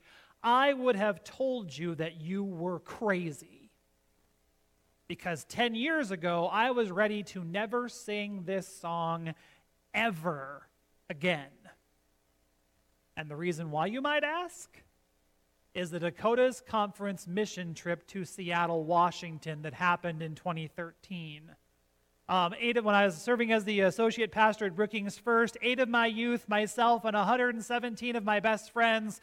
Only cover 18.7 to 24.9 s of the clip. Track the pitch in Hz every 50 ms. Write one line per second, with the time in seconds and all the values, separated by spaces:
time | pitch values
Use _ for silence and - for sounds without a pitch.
18.7 | 170 165 156 156 175 170 175 175 165 - 180 170 160 151 - 160 156 151 151 156
19.7 | 135 - 180 175 175 170 - 175 165 156 165 160 156 - - 180 165 160 160 147
20.7 | - - 170 165 - _ _ - 190 175 165 156 151 151 156 165 160 _ _ _
21.7 | _ _ _ _ _ _ _ _ _ _ _ - 180 185 175 170 208 - 233 233
22.7 | 233 240 220 208 202 202 202 196 165 151 - 240 247 226 233 226 226 220 190 208
23.7 | 214 202 190 185 - - 226 226 - 233 220 208 - 208 214 220 208 - 220 196
24.7 | 165 180 214 208